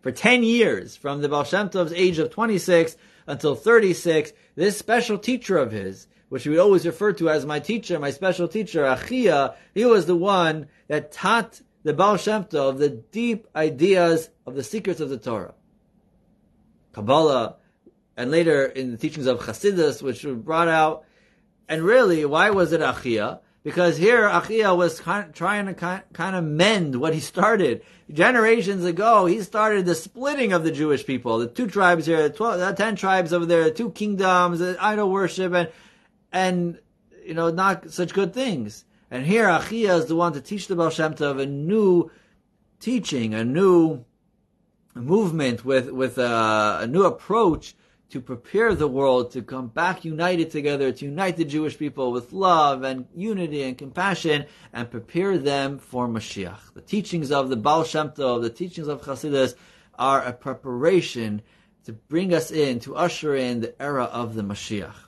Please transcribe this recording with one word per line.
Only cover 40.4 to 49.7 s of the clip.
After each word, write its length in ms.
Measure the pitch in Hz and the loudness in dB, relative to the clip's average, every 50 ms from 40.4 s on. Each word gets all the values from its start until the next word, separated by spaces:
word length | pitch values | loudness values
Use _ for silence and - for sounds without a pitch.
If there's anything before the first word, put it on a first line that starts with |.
teach 260 | 135 - 208 202 180 | -10 -10 -10 -10 -6
the 80 | - 196 | -6 -2
Baal 160 | 170 165 160 | 0 0 -2
Shem 240 | 156 - 160 156 151 | 0 -2 -2 -4 -2
Tov 240 | 156 151 143 139 135 | -2 -4 -4 -2 -2
a 80 | 139 | -4
new 640 | 139 143 139 147 160 202 220 214 190 180 175 160 - - _ _ _ _ _ _ _ _ _ _ _ _ _ | -4 -4 -6 -4 0 0 2 4 4 4 4 2 0 -6 _ _ _ _ _ _ _ _ _ _ _ _ _
teaching, 540 | - 220 254 247 180 - 156 131 113 110 110 | -6 -4 -4 -4 -4 -4 -4 -4 -2 -2 -2
a 100 | 110 113 | -2 -2
new 600 | 120 131 160 196 196 180 175 165 160 156 127 120 _ _ _ _ _ _ _ _ _ _ _ _ _ _ _ _ _ _ | -2 0 4 4 6 8 6 6 4 2 -4 -12 _ _ _ _ _ _ _ _ _ _ _ _ _ _ _ _ _ _
movement 720 | 123 120 131 175 214 226 180 156 165 143 127 120 104 107 | -12 -2 0 2 2 2 0 -2 -2 -2 -2 -2 -4 -2
with, 240 | 127 135 131 120 135 | 0 0 0 0 -2
with 260 | 131 127 131 127 110 | -4 -2 -2 -2 0
a, 600 | 131 123 120 117 113 113 110 107 107 107 107 98 78 | -2 -2 0 2 2 2 2 2 2 2 2 0 -2
a 60 | 98 | -4
new 180 | 117 131 175 196 | -2 2 2 2
approach 720 | 175 160 - - - 196 226 226 185 156 143 - - - _ _ _ _ _ _ _ | 2 2 -2 -6 -2 0 2 2 2 2 0 -6 -16 -20 _ _ _ _ _ _ _
to 100 | - 139 | -14 -14
prepare 540 | 120 - 131 120 _ - - 196 226 233 196 | -12 -12 -14 -14 _ -6 -2 0 0 2 0
the 140 | 143 151 147 | 0 0 -2
world 420 | 127 135 139 135 127 127 123 123 | 0 0 2 4 4 2 2 -2
to 100 | - 131 | -6 -12
come 280 | 107 - 135 131 127 | -12 -10 -12 -12 -12
back 360 | 117 | -10